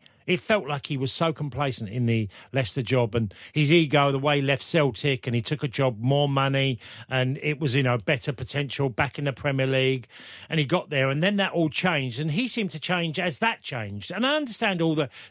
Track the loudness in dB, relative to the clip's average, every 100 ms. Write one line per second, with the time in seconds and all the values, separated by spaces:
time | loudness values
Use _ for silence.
0 | _ _ -2 0 2 0 0 -4 -4 -2
1 | -2 0 0 -2 -4 -2 -2 -4 -4 0
2 | 2 2 0 -6 -6 -2 -2 -2 0 2
3 | 2 0 -2 -6 -6 0 4 6 6 4
4 | 4 2 2 2 2 0 2 2 2 2
5 | 0 -2 -2 -2 -2 -4 -2 0 0 0
6 | 2 4 4 2 2 2 0 -2 -8 -18
7 | -4 0 0 0 -2 -2 0 2 2 2
8 | 0 -2 -2 -6 -6 -4 -4 -2 -2 0
9 | -2 -2 -4 -2 -2 0 0 2 2 0
10 | -4 -18 -20 -18 -4 -2 0 0 0 0
11 | 0 2 0 2 0 0 0 0 0 0
12 | 0 -2 -2 0 -2 -2 -4 -4 -2 -2
13 | 0 -2 -2 0 0 0 -6 -6 -6 -8
14 | -8 -2 0 0 -2 -2 0 2 2 2
15 | -2 -6 -8